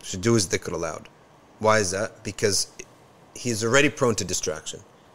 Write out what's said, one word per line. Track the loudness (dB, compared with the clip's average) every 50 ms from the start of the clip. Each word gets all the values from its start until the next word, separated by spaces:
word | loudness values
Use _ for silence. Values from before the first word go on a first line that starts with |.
Should | -14 -12 -6 -2
do | 2 2 4
his | 2 2
dhikr | 0 -2 -4 -4 -4
aloud. | -6 -6 -6 -6 -8 -10 -14 -18 -20 -20 -20 -20 -20 -20 -20 -20 -6 0
Why | 4 4 4 4
is | 4 2
that? | -2 -4 -4 -6 -8 -10 -12
Because | -12 -4 0 0 2 2 2 -2 -4 -8 -18 -20 -20 -20 -20 -20 -20 -20 -20 -20 -20 -14
he | -8 -6 -4
is | -4 -2 0
already | 2 4 4 4 4
prone | 2 2 0 0 0
to | 0 -2
distraction. | -6 -6 -6 -6 -6 -6 -6 -8 -12 -14 -14 -16 -20 _ _ _ _